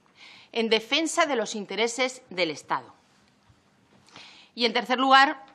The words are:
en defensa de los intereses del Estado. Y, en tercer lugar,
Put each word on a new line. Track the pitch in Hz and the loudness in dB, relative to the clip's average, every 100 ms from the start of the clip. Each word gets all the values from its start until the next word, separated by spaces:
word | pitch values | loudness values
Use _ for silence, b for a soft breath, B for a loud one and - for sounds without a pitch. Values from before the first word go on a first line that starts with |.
| _ B B B B | _ B B B B
en | 233 220 | -4 0
defensa | 220 220 285 320 - 320 | 0 0 -2 0 0 0
de | 247 | 0
los | 202 220 | -4 -8
intereses | 190 196 233 262 254 - - | -8 -2 -2 -2 -4 -6 -10
del | 185 170 | -4 -4
Estado. | 139 - 143 120 - _ _ _ _ _ _ _ _ _ _ _ B B B B | -4 -6 -6 -6 -20 _ _ _ _ _ _ _ _ _ _ _ B B B B
Y, | - 233 | -4 -2
en | |
tercer | 240 226 247 | -2 -2 0
lugar, | 269 269 277 311 - | 6 6 6 0 -12